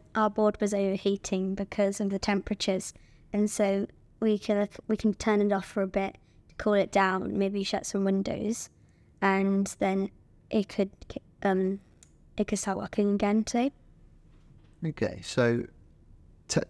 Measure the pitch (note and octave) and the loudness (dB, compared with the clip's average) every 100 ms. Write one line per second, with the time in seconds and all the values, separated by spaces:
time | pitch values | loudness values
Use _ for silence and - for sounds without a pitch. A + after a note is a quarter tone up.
0 | - A3 G#3 G#3+ G#3+ - G3+ G3+ G3 F#3+ | -8 0 0 2 2 2 -2 0 0 0
1 | G3+ G3 - F#3 F#3+ G3 G3 - G3 G3 | 0 -2 -2 -4 -2 -4 -6 0 0 0
2 | G3 G3 - G3+ - G#3 - F#3 - - | -2 -2 0 -2 -2 -4 -2 -2 -4 -16
3 | - - - G3+ G#3 - G3+ G3 - - | -20 -20 -6 -2 -2 2 2 2 -2 -10
4 | _ - A3 G#3 - G3+ G#3 - - G#3+ | _ -2 0 0 0 0 0 -6 -4 0
5 | G#3+ - A3+ G#3 G#3 G3 - G3+ F#3+ G3 | 0 0 0 2 2 0 -2 -4 -2 -2
6 | F#3+ - _ - _ - G#3+ G3+ - G3 | -4 -8 _ -20 _ -4 2 2 4 4
7 | F#3+ F#3 - G3+ G3 G3+ G3 G3+ - G3 | 4 2 0 0 0 0 -2 -4 -4 -2
8 | G3 F#3+ G3 - G#3+ A#3 - _ _ _ | 2 2 0 -2 -4 -4 -8 _ _ _
9 | _ - G3 F#3+ G3 G3 G3 - G3 G3 | _ -2 0 2 2 2 -2 -2 -2 0
10 | G3 - _ - - A3 G3 - G3+ - | -4 -8 _ -20 -4 -2 -2 -2 -2 -4
11 | - - - - G3 F#3+ F#3 G3 _ _ | -16 -16 -16 -4 0 2 0 -4 _ _
12 | - _ - - G#3+ G#3 G3+ F#3+ F3+ - | -20 _ -18 -4 -2 -2 -2 -4 -4 0
13 | G3+ G3+ G#3 A3 G#3+ A#3+ C4+ - - - | 2 2 2 2 2 0 -2 -4 -20 -20
14 | - - - - - - - - D#3+ - | -20 -20 -20 -20 -20 -20 -20 -8 -6 -2
15 | A2 F#2 - - A#2+ A#2 - - - - | -4 -4 -4 2 2 2 -2 -14 -20 -20
16 | - - - - - - | -20 -20 -20 -20 -2 -2